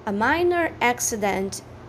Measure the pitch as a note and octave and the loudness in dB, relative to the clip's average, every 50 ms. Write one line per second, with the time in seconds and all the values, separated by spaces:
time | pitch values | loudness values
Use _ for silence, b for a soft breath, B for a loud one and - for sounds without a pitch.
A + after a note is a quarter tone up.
0 | - G#3+ G3+ G3+ A3 C4 D4+ E4 F4+ F4 F4+ E4+ E4 - - - A3+ A#3+ B3 B3 | -4 -4 0 2 2 2 4 4 4 2 2 2 0 0 0 0 2 2 2 0
1 | - - A#3+ G#3+ G#3 G3 F#3+ F#3+ G3 G3 - - - - - - - | -2 -4 -2 0 0 0 0 0 -2 -4 -6 -10 -14 -16 -18 -18 -18